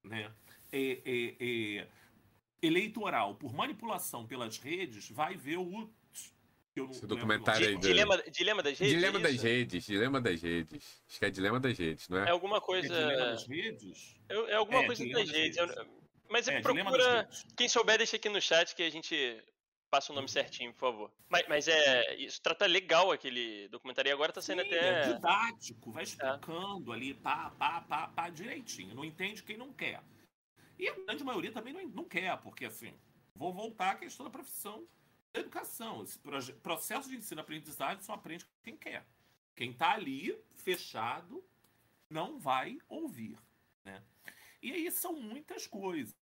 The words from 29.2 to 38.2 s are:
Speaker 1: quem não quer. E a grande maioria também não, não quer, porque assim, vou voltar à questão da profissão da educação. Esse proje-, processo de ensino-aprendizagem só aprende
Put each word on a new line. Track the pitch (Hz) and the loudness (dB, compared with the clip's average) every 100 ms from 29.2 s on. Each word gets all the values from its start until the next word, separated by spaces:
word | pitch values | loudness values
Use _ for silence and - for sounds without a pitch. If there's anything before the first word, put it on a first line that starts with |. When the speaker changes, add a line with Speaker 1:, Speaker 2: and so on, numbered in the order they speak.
| 190 208 | -6 -6
Speaker 1:
quem | - 214 | -14 -12
não | 269 | -12
quer. | - 151 - - - _ _ _ _ - - | -6 -6 -6 -14 -20 _ _ _ _ -20 -6
E | 359 | -6
a | - 381 | -4 -6
grande | 302 | -6
maioria | 269 220 175 | -4 -4 -4
também | 233 233 | -8 -10
não, | 339 349 | -12 -10
não | 190 | -12
quer, | 349 170 185 143 | -6 -4 -2 -4
porque | 104 - | -6 -10
assim, | 117 - 110 69 _ _ _ - | -10 -10 -16 -18 _ _ _ -8
vou | 165 | -6
voltar | 180 226 - 185 | -6 -10 -2 0
à | |
questão | 214 339 - | 0 -8 -12
da | 254 | -12
profissão | 262 - - 202 214 339 _ _ _ _ | -12 -12 -10 -10 -12 -16 _ _ _ _
da | - | -8
educação. | 453 349 - - 226 143 | -6 -10 -10 -10 -10 -8
Esse | 92 - | -10 -12
proje-, | 147 139 127 | -8 -6 -6
processo | - 180 165 - 233 269 | -10 -4 -4 -2 -6 -6
de | 254 | -12
ensino-aprendizagem | - 156 151 156 151 131 143 190 | -10 -10 -10 -10 -12 -4 -4 -4
só | - | -8
aprende | 208 | -12